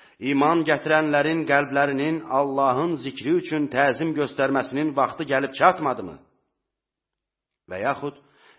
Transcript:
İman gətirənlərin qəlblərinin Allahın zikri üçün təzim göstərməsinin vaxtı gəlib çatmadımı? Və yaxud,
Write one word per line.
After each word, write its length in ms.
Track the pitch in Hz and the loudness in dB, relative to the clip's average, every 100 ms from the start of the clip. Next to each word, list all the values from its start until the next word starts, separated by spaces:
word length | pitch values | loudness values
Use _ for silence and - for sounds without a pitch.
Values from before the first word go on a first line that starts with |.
| - - | -20 -8
İman 420 | 120 139 147 170 | -2 2 4 4
gətirənlərin 800 | 156 143 151 156 156 147 147 165 | 2 0 2 2 2 2 2 0
qəlblərinin 800 | 151 139 139 139 143 135 151 160 - | 2 2 2 0 0 0 -2 -2 -2
Allahın 680 | 131 143 135 135 127 170 156 | 0 0 2 2 2 0 -2
zikri 360 | 131 127 123 | -6 -8 0
üçün 340 | 175 - 156 143 | 0 0 -4 -2
təzim 460 | 131 143 117 160 | 2 2 2 -2
göstərməsinin 800 | 156 143 - 135 139 120 135 156 | -2 -4 0 0 0 -2 -2 -2
vaxtı 300 | 139 123 - | 0 -2 -2
gəlib 280 | 151 135 135 | -2 -2 -2
çatmadımı? 640 | - 175 180 147 113 92 78 _ _ _ _ _ _ _ _ _ _ _ _ _ _ - | 4 4 4 -2 -4 -8 -14 _ _ _ _ _ _ _ _ _ _ _ _ _ _ -14
Və 120 | 92 | -6
yaxud, 400 | 117 139 143 - _ _ _ | -4 -4 -6 -12 _ _ _